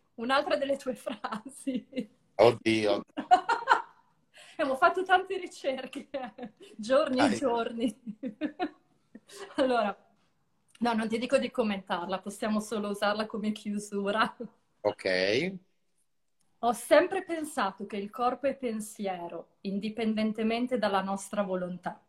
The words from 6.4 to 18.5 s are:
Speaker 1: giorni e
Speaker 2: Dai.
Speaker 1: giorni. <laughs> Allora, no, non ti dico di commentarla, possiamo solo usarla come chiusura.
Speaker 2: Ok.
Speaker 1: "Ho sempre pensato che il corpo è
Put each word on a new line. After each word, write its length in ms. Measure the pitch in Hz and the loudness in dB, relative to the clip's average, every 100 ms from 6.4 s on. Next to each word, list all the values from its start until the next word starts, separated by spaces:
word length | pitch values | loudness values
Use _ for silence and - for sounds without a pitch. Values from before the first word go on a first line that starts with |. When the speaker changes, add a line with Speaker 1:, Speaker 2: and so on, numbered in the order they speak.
| 233 - - - | -14 -16 -20 -8
Speaker 1:
giorni 500 | 214 269 302 254 277 | 2 4 4 4 4
e 40 | |
Speaker 2:
Dai. 80 | 185 | 4
Speaker 1:
giorni. 640 | 262 233 233 233 233 - 226 - | 2 0 -2 -2 -2 -2 -10 -10
<laughs> 560 | 247 - 302 - 349 - _ _ _ - - - - - | -10 -6 -6 -4 -8 -8 _ _ _ -20 -20 -18 -6 0
Allora, 360 | 254 240 208 - _ _ _ _ _ _ _ - | 2 2 0 -4 _ _ _ _ _ _ _ -4
no, 140 | 240 | 0
non 140 | 226 226 | 0 0
ti 80 | 226 | -2
dico 200 | 247 269 | 2 2
di 140 | 254 | 2
commentarla, 680 | - 214 190 - 175 185 185 | 0 0 -2 -4 -4 -4 -6
possiamo 420 | 202 - 214 214 | -6 -4 -2 0
solo 280 | - 104 104 | -2 -4 -4
usarla 360 | 202 208 208 214 | 0 0 0 -4
come 260 | 202 214 | -4 -4
chiusura. 840 | 208 208 202 - 202 196 220 214 - 226 _ _ _ | -4 -4 -6 -6 -4 0 0 0 -4 -14 _ _ _
Speaker 2:
Ok. 240 | 104 - 98 92 95 120 185 190 _ _ _ _ _ _ _ _ _ _ | -2 0 0 2 4 2 0 -4 _ _ _ _ _ _ _ _ _ _
Speaker 1:
"Ho 120 | 233 | 0
sempre 500 | 226 - 311 349 381 | 0 6 6 6 0
pensato 640 | - 320 302 254 196 - 208 | -4 -6 -4 -2 -2 -4 -8
che 100 | 202 | -8
il 140 | 208 | -6
corpo 340 | - 247 254 | 0 0 0
è 100 | 277 | -2